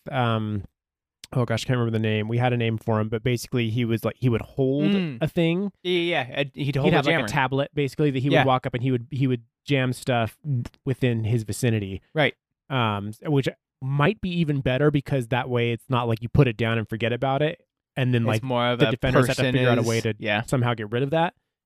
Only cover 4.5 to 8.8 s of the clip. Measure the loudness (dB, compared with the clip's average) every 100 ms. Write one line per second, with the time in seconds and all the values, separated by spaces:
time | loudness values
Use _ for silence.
4.5 | -2 0 2 2 2 -2 -4 -2 0 0
5.5 | 0 -4 -6 -2 -2 0 -2 -2 -4 -6
6.5 | -4 -2 0 2 2 2 0 0 0 0
7.5 | 0 -2 -2 -2 0 0 2 2 4 4
8.5 | 2 0 -4